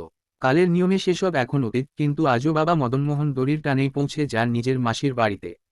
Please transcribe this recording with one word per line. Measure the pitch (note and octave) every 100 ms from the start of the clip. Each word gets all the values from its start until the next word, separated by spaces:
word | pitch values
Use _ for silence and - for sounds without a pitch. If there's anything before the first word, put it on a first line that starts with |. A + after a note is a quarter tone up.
| D#2+ _ _ _
কালের | C3 D3+ F3+
নিয়মে | E3+ F3+ F#3+
সেসব | F#3 E3+ F#3+ D#3
এখন | A#2+ C#3+
অতীত, | A#2 A#2+ C3+ -
কিন্তু | D3 D3 D#3
আজও | A#2+ C#3+
বাবা | D#3 D#3 E3+
মদন | B2 C3
মোহন | C#3+ C#3+ D3+
দড়ির | C3 C3 D3+
টানেই | D3 C3 C3+
পৌঁছে | C#3 C#3+ - C#3+
যান | A2+ A#2+
নিজের | A#2+ A#2+ C3
মাসির | A#2 A2 C#3+
বাড়িতে। | A#2+ A2+ F#2+ F2 - _